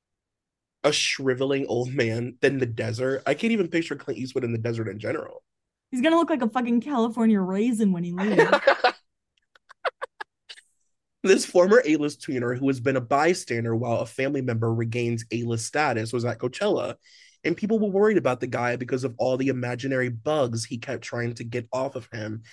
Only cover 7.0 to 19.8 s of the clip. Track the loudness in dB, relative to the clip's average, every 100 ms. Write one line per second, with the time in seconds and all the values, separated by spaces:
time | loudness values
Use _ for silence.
7 | 0 2 2 4 2 0 0 2 2 2
8 | -2 -2 2 4 4 4 4 4 2 -2
9 | _ _ _ _ _ _ _ -10 -8 -8
10 | -12 _ -20 _ _ -20 _ _ _ _
11 | _ _ 4 4 6 4 8 6 6 2
12 | 0 -4 -4 -2 -2 0 0 2 0 0
13 | 2 2 4 2 -2 -2 0 0 0 -2
14 | -2 -2 -2 -2 -2 0 0 0 -2 -2
15 | -2 -4 -4 -6 -2 -4 -2 0 0 0
16 | -2 -2 -4 -4 -6 -2 -2 0 -2 -8
17 | _ -20 -20 _ -6 -4 -2 0 0 2
18 | 2 4 0 -2 -4 -2 -2 -2 -4 -4
19 | -4 -2 0 0 0 -2 -4 -4